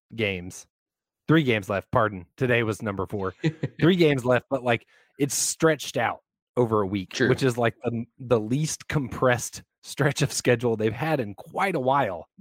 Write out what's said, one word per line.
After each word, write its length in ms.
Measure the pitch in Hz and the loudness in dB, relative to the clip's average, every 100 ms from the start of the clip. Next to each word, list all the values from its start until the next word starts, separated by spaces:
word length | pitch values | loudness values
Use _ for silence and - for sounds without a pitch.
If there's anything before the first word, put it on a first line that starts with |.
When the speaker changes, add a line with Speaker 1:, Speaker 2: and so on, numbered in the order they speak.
| _ 113 | _ -4
Speaker 1:
games. 520 | 104 90 90 - - _ _ _ _ _ - | -2 -2 -8 -14 -20 _ _ _ _ _ 2
Three 160 | 160 | 2
games 260 | 131 110 98 | 4 0 0
left, 200 | 98 - | -4 0
pardon. 340 | 127 107 95 82 - | 0 2 -2 -12 -4
Today 260 | 127 120 | 0 2
was 180 | 110 101 | 2 -2
number 240 | 110 98 92 | -4 -4 -4
four. 260 | 104 95 - 160 - | -4 -6 -2 -4 -4
Speaker 2:
<laughs> 220 | - - | -10 0
Speaker 1:
Three 160 | 151 185 | 2 4
games 300 | 156 139 123 | 4 2 2
left, 200 | 120 - | 0 0
but, 140 | 135 | -4
like, 220 | 123 117 _ _ _ - | 0 -2 _ _ _ -4
it's 180 | 143 - | -4 -2
stretched 640 | - - 160 147 - 131 | -4 2 2 2 -4 -2
out 240 | 110 82 _ _ _ - | -2 -4 _ _ _ -2
over 260 | 117 107 | 2 2
a 60 | 98 | 0
week, 260 | 101 92 | -2 -4
Speaker 2:
True. 160 | - 123 | 0 2
Speaker 1:
which 140 | 131 | 4
is, 140 | 135 117 | 2 2
like, 180 | 117 - | 0 0
the, 220 | 117 117 117 - | -4 -4 -8 -10
the 200 | 120 117 | 0 0
least 480 | 107 135 156 - - | 2 -2 -2 -6 -4
compressed 760 | 156 123 - 127 120 - - - _ | -4 -4 0 2 2 -2 -14 -20 _
stretch 380 | - - 143 - | -16 -2 -2 0
of 120 | 147 | -2
schedule 420 | - - 120 120 110 | 0 2 2 2 0
they've 160 | 110 | -2
had 280 | 107 156 147 | -2 -2 -2
in 120 | 104 98 | -4 -10
quite 400 | - 180 196 165 | -10 -4 -2 -2
a 40 | |
while. 480 | 127 139 110 85 - - | 0 2 0 -4 -12 -16